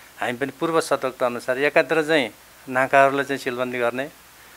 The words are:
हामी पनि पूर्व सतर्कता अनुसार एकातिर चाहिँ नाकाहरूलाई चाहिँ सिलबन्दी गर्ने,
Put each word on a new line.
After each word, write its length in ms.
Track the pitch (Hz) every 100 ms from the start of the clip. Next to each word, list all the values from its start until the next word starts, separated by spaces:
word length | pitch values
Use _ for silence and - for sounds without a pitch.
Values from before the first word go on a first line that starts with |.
| - -
हामी 120 | 107
पनि 180 | 120 135
पूर्व 300 | - 165 165
सतर्कता 440 | - 139 131 - 127
अनुसार 320 | 120 120 127
एकातिर 460 | 143 165 165 165
चाहिँ 260 | 151 160 117 - - - -
नाकाहरूलाई 560 | 127 131 139 135 139 135
चाहिँ 140 | 139
सिलबन्दी 400 | 135 120 127 123
गर्ने, 320 | 117 123 147 - - - -